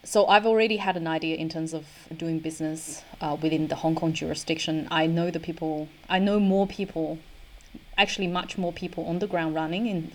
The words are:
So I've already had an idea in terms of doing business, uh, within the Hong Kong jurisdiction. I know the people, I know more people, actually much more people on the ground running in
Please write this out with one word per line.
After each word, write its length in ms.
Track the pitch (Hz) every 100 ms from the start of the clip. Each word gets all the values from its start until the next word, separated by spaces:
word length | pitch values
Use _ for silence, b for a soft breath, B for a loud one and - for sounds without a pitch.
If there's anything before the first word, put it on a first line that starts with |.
So 240 | - 214 196
I've 180 | 202 226
already 320 | 220 220 214
had 180 | 185 180
an 120 | 165
idea 280 | 160 160 160
in 120 | 160
terms 240 | 165 160
of 120 | 165 156 - - 165
doing 240 | 165 160
business, 640 | 160 160 156 160 - 143 - -
uh, 160 | 147 147
within 260 | 156 156 156
the 80 | -
Hong 200 | 160 160
Kong 180 | 165
jurisdiction. 720 | 160 165 156 - 160 - 156 131
I 160 | 165 160
know 240 | 165 170
the 80 | 165
people, 500 | 165 165 160 151 151 - -
I 120 | 185
know 200 | 202 208
more 280 | 196 190 196
people, 500 | 202 196 165 156 160 - - - - - - - -
actually 300 | - - 180
much 300 | 180 - -
more 140 | 175
people 320 | 170 175 - 170
on 140 | 175
the 80 | 202
ground 280 | 175 160 156
running 320 | 156 180 233
in 240 | 180 160